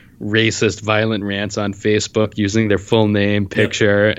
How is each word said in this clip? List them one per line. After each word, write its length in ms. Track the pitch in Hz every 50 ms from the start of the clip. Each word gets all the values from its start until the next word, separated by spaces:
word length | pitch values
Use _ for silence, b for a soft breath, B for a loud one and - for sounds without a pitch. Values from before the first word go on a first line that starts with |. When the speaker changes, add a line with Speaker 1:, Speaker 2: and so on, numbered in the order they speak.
| B B B B
Speaker 1:
racist, 600 | - 104 104 113 113 110 101 - 117 104 - -
violent 440 | 104 107 107 107 110 110 110 98 101
rants 340 | 101 98 101 104 104 - 110
on 140 | 104 101 98
Facebook 640 | - - 107 107 107 - - - 110 110 104 - 107
using 300 | 104 98 101 113 110 104
their 100 | 101 92
full 300 | 98 - 117 110 107 104
name, 340 | 104 101 101 101 104 104 98
Speaker 2:
Yep. 60 | -
Speaker 1:
picture, 640 | - 107 107 107 - - 113 101 101 101 104 107 -